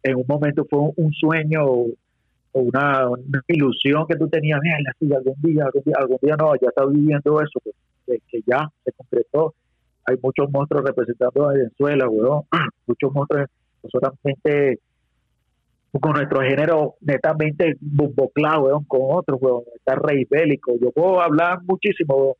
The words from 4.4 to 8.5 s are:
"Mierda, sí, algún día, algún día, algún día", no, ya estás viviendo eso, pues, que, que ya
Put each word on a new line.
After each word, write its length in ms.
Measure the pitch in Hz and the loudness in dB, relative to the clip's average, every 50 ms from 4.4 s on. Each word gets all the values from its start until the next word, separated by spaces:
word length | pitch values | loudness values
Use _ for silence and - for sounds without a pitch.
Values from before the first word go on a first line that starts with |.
| 151 151 151 139 | 0 0 -2 0
"Mierda, 300 | 147 170 160 147 143 135 - _ | 0 -2 -2 -2 -4 -6 -6 _
sí, 140 | 156 143 | -2 0
algún 220 | 139 131 127 131 131 139 | 0 0 0 -2 -4 0
día, 220 | 151 165 156 151 147 | 0 0 2 2 0
algún 180 | 135 - 139 139 | 0 -2 -2 -2
día, 100 | 151 143 127 | 0 0 0
algún 200 | 135 123 131 127 | 0 0 0 0
día", 140 | - 147 156 | 2 0 2
no, 180 | 147 156 156 143 | 2 2 2 2
ya 120 | 131 127 123 | 2 0 0
estás 220 | - - 135 139 | 2 0 0 2
viviendo 500 | 143 147 147 156 151 147 143 147 151 151 | 2 2 2 2 2 2 0 2 2 2
eso, 200 | 151 151 - 131 | 0 -2 -6 -10
pues, 120 | _ 110 - _ _ _ _ _ _ | _ -10 -16 _ _ _ _ _ _
que, 120 | - 123 - _ _ | -6 -6 -6 _ _
que 100 | - 117 110 | -10 -6 -2
ya 240 | - | 0